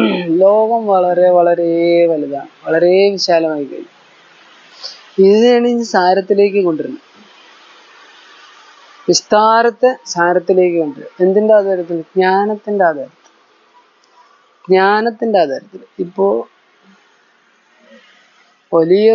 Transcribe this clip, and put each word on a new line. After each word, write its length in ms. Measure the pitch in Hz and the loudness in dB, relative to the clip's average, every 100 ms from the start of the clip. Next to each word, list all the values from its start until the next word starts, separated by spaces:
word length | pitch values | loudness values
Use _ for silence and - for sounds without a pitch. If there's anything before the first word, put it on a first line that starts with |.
| 220 185 175 165 | 0 -2 -4 0
ലോകം 400 | 190 214 220 233 214 | 2 2 0 -2 0
വളരെ, 380 | 190 180 175 180 180 | 0 0 2 2 4
വളരെ 340 | 170 175 170 170 170 170 170 | 2 0 0 0 0 2 2
വലുതാണ്, 400 | 156 143 139 - _ 160 | 0 -6 -10 -12 _ -4
വളരെ 240 | 160 175 190 202 | 0 2 4 2
വിശാലമായി 500 | 196 - 165 165 151 135 | 0 -2 0 0 -4 -8
കഴിഞ്ഞു. 220 | - - _ _ _ _ _ _ _ _ - - - - - | -12 -18 _ _ _ _ _ _ _ _ -20 -20 -20 -16 0
ഇതിനെയാണ് 440 | 190 214 240 240 240 | 4 4 4 2 0
ഇനി 140 | 240 226 | -2 -2
സാരത്തിലേക്ക് 680 | 208 180 190 190 202 202 202 180 | 0 0 0 0 0 2 0 -2
കൊണ്ടുവരുന്നത്. 360 | 156 - - _ - - - - - - - - - - - - - - - - - - - - | -2 -6 -10 _ -20 -20 -20 -20 -20 -20 -20 -20 -20 -20 -20 -20 -20 -20 -20 -20 -20 -20 -16 -4
വിസ്താരത്തെ 840 | 170 - 214 220 226 233 226 254 254 - | -4 0 0 2 2 0 0 -2 -2 -10
സാരത്തിലേക്ക് 640 | 175 175 180 175 185 180 170 | -2 0 0 0 0 0 0
കൊണ്ടുവരിക. 280 | 151 139 151 - | -4 -8 -18 -4
എന്തിൻ്റെ 300 | 185 196 214 214 | 0 0 2 2
ആധാരത്തിൽ? 400 | 196 185 170 170 156 | 2 -4 -4 -8 -6
ജ്ഞാനത്തിൻ്റെ 680 | 185 185 190 208 208 208 208 175 | -2 0 0 -2 -6 -6 -2 0
ആധാരത്തിൽ. 400 | 147 131 _ _ _ _ _ _ _ _ _ _ _ _ _ _ _ - | -2 -10 _ _ _ _ _ _ _ _ _ _ _ _ _ _ _ 0
ജ്ഞാനത്തിൻ്റെ 680 | 190 196 214 226 220 233 196 | 2 2 0 -2 -4 -4 0
ആധാരത്തിൽ. 380 | 151 131 196 190 - - 180 | -2 -4 -12 -20 -20 -12 -12
ഇപ്പോ 220 | 190 196 226 - _ _ _ 196 190 _ _ _ _ _ _ _ _ _ 113 _ _ _ _ _ _ - 170 | -4 -2 -2 -6 _ _ _ _ _ _ _ _ _ _ _ _ _ _ -20 _ _ _ _ _ _ -4 -2
വലിയ 320 | 165 196 220 | 2 2 4